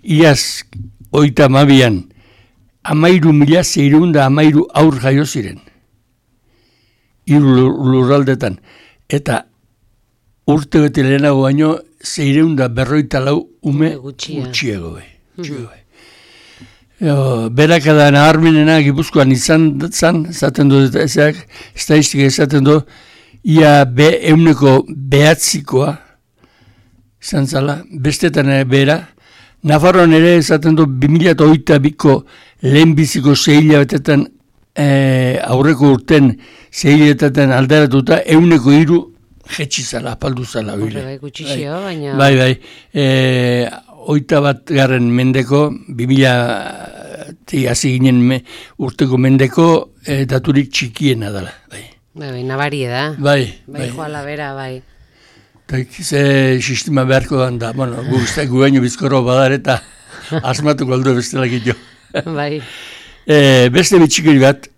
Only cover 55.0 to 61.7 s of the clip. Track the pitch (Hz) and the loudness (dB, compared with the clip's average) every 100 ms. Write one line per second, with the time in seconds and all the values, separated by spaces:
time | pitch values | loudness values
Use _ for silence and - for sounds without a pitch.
55 | _ _ _ _ _ _ - 131 127 - | _ _ _ _ _ _ -10 -8 -8 -14
56 | 170 147 139 135 131 127 123 123 - 139 | -6 -2 0 0 0 -2 -4 -8 -4 -4
57 | 131 135 127 139 127 120 113 127 127 117 | 0 -2 -2 -4 -4 -6 -10 -8 -8 -8
58 | 135 127 120 - 139 127 139 139 127 - | -6 -4 -4 -6 -4 0 2 2 -2 -4
59 | 139 135 123 127 131 139 135 123 - _ | -2 -2 0 0 0 -2 -4 -6 -6 _
60 | _ - - 156 127 127 147 135 131 127 | _ -20 -10 -8 -6 -4 -4 -4 -4 -2
61 | 131 123 120 131 127 123 117 | 0 -2 -4 -6 -4 -4 -6